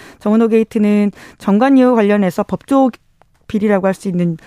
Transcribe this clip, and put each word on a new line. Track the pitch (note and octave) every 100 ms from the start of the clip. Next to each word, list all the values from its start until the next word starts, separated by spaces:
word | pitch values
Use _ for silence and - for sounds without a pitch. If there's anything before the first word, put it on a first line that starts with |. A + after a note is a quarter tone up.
| - -
정은호 | G#3 A3 A#3
게이트는 | A3 A3+ A3+ G#3 G#3 G#3 - - -
정관예우 | - G3+ C4 C4+ B3+ A#3
관련해서 | G3+ G#3 F#3 F#3+
법조 | G3+ F3+ - C4+ C4 - _ _ _ _ -
비리라고 | G#3+ G#3+ G3 F#3+
할 |
수 | F#3+ G3
있는 | F3 F3 D#3+